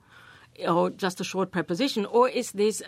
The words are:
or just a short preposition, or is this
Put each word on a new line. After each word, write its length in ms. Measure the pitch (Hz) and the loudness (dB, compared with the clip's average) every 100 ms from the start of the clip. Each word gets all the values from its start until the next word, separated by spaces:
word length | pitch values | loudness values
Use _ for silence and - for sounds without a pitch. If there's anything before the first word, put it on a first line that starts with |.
| _ - - - - - 185 | _ -20 -20 -20 -20 -8 0
or 220 | 170 180 | 2 2
just 320 | - 190 180 | 0 -4 -2
a 20 | |
short 280 | 180 185 185 | -6 -4 -4
preposition, 540 | 180 156 175 269 - 196 | -2 -4 -2 0 0 0
or 220 | 220 254 | 4 4
is 240 | 240 233 | 2 -4
this 320 | 196 208 208 | 0 0 0